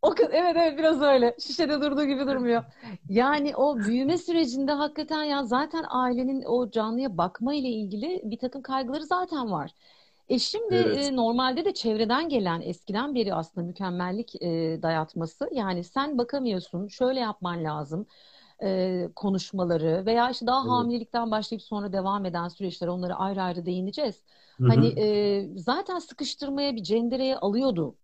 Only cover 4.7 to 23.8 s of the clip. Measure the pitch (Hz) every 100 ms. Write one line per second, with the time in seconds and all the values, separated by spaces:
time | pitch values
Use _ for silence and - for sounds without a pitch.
4.7 | 294 294 302 302 311 302 285 254 247 294
5.7 | 330 - 254 254 247 262 269 - 247 247
6.7 | 226 220 233 269 175 180 - 240 294 254
7.7 | 220 202 202 277 370 220 226 254 269 254
8.7 | 262 247 285 320 359 359 311 240 175 143
9.7 | _ _ _ _ _ _ 254 - 415 453
10.7 | 370 359 269 285 262 226 240 254 262 339
11.7 | - 233 214 220 254 330 269 185 170 -
12.7 | 175 - 202 277 262 202 170 165 - 170
13.7 | 180 190 180 180 196 233 - 175 165 160
14.7 | 160 165 160 160 - 165 - 285 277 196
15.7 | 180 175 - 285 277 240 277 247 190 175
16.7 | 175 202 - 254 262 233 208 180 170 156
17.7 | 151 143 160 214 - - - - _ 196
18.7 | 190 185 180 175 - 202 190 - 196 180
19.7 | 170 160 165 190 233 240 247 233 254 254
20.7 | 247 240 240 220 240 233 220 208 220 -
21.7 | 214 202 190 190 202 190 175 170 - 190
22.7 | 165 175 180 180 180 190 196 185 175 170
23.7 | 180